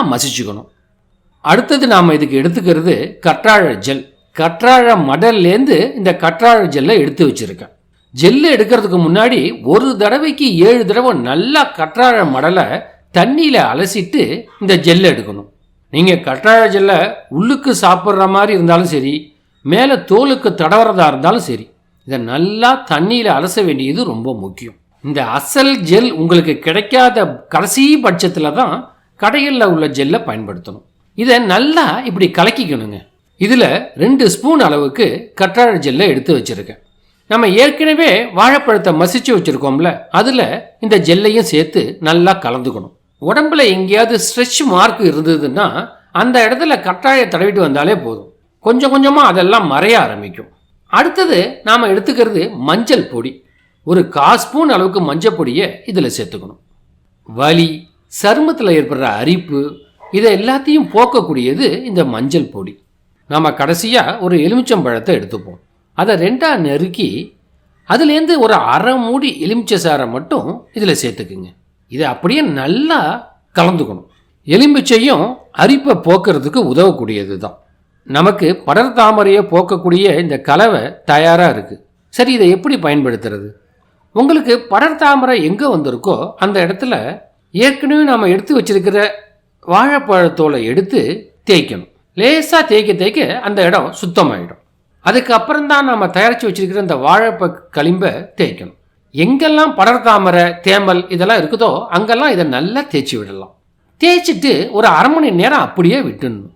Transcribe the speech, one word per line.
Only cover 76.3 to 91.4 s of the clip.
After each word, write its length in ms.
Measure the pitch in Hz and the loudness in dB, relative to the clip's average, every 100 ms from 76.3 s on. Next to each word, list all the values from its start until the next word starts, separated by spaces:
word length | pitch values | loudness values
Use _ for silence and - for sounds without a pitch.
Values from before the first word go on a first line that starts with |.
| 156 135 254 | 0 0 -2
உதவக்கூடியது 720 | 135 127 185 165 110 104 98 95 | 0 2 2 2 -4 -6 -8 -10
தான். 220 | 101 - _ _ _ _ - | -12 -16 _ _ _ _ -4
நமக்கு 420 | 139 185 202 170 180 | 0 2 2 0 -2
படர் 340 | - 170 254 | -2 0 0
தாமரையை 500 | 240 220 214 196 196 | 2 2 4 2 2
போக்கக்கூடிய 640 | 202 170 180 185 180 175 196 156 | 2 0 0 -2 0 2 2 0
இந்த 200 | 170 139 | -2 -4
கலவை 400 | - 147 226 165 123 - | 0 2 4 2 -4 -8
தயாரா 420 | - 151 165 170 175 | 0 2 4 4 2
இருக்கு. 280 | 110 95 - _ _ _ | 0 -8 -16 _ _ _
சரி, 180 | - 247 | -2 0
இதை 160 | 247 185 | 4 4
எப்படி 260 | 185 180 254 | 2 0 -2
பயன்படுத்துறது? 720 | 160 147 131 113 110 101 104 - _ _ _ _ _ | 0 0 0 -4 -8 -10 -14 -18 _ _ _ _ _
உங்களுக்கு 400 | 208 277 311 247 - | 0 2 2 2 0
படர் 380 | - 202 311 302 | 0 0 0 0
தாமரை 340 | 294 277 254 240 | 2 2 2 0
எங்க 180 | 156 202 285 | 0 -2 -2
வந்திருக்கோ, 480 | 180 139 120 196 123 147 - | -2 -2 -4 -4 -4 -4 -6
அந்த 200 | 190 196 170 | -4 -2 -2
இடத்துல 300 | 190 254 180 117 202 - _ _ | -4 -6 -6 -6 -12 -18 _ _
ஏற்கனவே 480 | 170 254 269 277 302 | 0 0 0 0 2
நாம 240 | 294 240 196 | 2 2 2
எடுத்து 240 | 190 196 277 | 0 0 0
வச்சிருக்கிற 400 | 202 196 185 202 202 - - _ _ _ - | 0 0 0 0 0 -4 -18 _ _ _ -2
வாழைப்பழத்தோலை 920 | 185 262 285 277 185 170 170 156 131 | 2 2 0 0 2 2 2 0 0
எடுத்து 360 | 113 131 190 240 120 185 - _ | -2 -2 0 0 -2 -4 -12 _